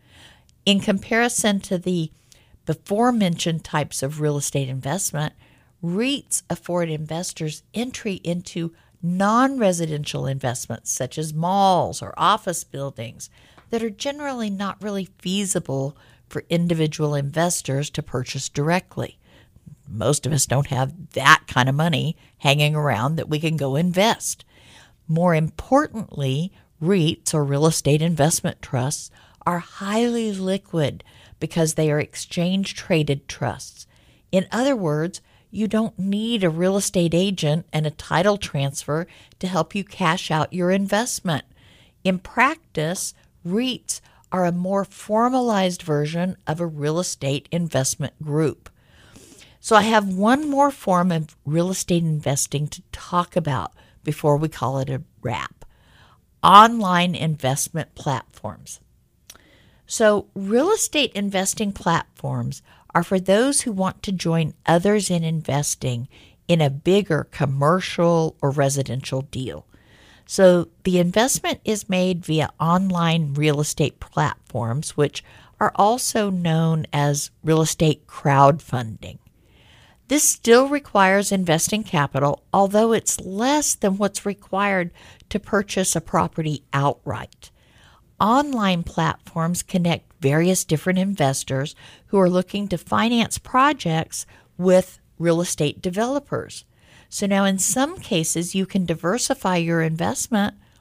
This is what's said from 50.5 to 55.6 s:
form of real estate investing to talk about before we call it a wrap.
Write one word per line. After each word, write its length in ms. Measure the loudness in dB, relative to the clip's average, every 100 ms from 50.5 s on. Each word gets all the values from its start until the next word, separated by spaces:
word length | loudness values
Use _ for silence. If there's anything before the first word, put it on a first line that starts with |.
| 2 2
form 400 | 2 0 2 2
of 240 | 0 -4 _ -2
real 240 | 0 0
estate 340 | -2 0 0
investing 640 | 2 0 -2 -2 -2 -4 -4
to 120 | -8 -16
talk 420 | -18 -4 -2 0 -2
about 380 | -2 -4 -6 -14 -20 _ -8
before 320 | -2 0 2
we 100 | 0
call 320 | -4 -4 -4
it 100 | -4
a 140 | -6 -10 _
wrap. 440 | -8 -8 -8 -14